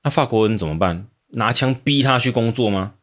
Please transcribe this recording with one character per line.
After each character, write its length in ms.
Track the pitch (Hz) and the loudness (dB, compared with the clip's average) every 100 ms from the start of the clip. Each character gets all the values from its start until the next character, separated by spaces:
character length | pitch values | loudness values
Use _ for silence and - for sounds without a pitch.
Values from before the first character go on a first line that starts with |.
那 80 | 147 | 0
法 160 | 160 131 | 0 0
国 220 | 110 110 | 2 2
人 100 | 110 | 0
怎 80 | 80 | -4
么 140 | 80 | 0
办？ 260 | 92 87 104 _ _ | 0 -2 -10 _ _
拿 200 | 113 110 | -2 -2
枪 240 | 120 131 123 | 0 -2 -2
逼 180 | - 139 | 0 0
他 160 | 135 127 | 2 2
去 140 | 123 | 0
工 180 | 120 113 | 0 -2
作 200 | 113 110 | 0 0
吗？ 240 | 98 98 _ | 0 -4 _